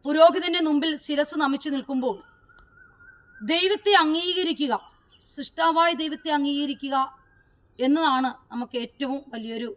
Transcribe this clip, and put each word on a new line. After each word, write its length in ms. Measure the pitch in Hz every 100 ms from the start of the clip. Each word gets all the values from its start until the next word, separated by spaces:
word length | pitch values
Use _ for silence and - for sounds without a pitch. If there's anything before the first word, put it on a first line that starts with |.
പുരോഹിതന്റെ 560 | 277 302 330 370 349 349
മുമ്പിൽ 300 | 311 294 320 294
ശിരസ് 380 | - 294 294 302
നമിച്ചു 300 | 277 277 311
നിൽക്കുമ്പോൾ 460 | 277 - 262 254 - - _ _ 1077 - - - _ - - _ -
ദൈവത്തെ 520 | 214 330 381 415 403
അംഗീകരിക്കുക, 800 | 381 311 320 359 359 339 254 285 208 - _ _ _
സൃഷ്ടാവായ 680 | - - 269 - 330 320 339
ദൈവത്തെ 360 | 330 311 311 320
അംഗീകരിക്കുക 680 | 294 285 285 294 277 277 269 269 - _ _ _ _ _ -
എന്നതാണ് 520 | 254 302 320 262 262 - _
നമുക്ക് 260 | 233 240 247
ഏറ്റവും 420 | 240 - 277 277 277
വലിയൊരു 400 | 233 220 226 233